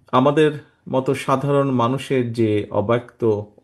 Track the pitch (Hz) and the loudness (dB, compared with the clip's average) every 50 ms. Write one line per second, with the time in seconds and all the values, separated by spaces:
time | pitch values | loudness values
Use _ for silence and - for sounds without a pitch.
0 | _ _ - 127 131 147 143 156 156 151 147 135 - _ _ _ _ - 131 131 | _ _ 0 2 2 4 4 4 2 2 0 -4 -10 _ _ _ _ -4 -4 -2
1 | 131 143 131 - - - 135 131 139 143 143 139 139 139 131 120 117 117 131 131 | 0 -2 -2 -2 -2 -2 -2 0 0 0 0 2 2 2 0 0 0 0 0 -4
2 | - - 139 127 123 120 113 117 113 107 107 104 98 - - 104 98 107 117 120 | -4 -2 -2 -2 -2 -2 -2 0 0 0 0 0 -2 -2 -4 -2 0 0 0 -2
3 | 120 - - - 120 113 104 104 104 - _ _ | -2 -6 -8 -4 -2 0 0 -2 -4 -10 _ _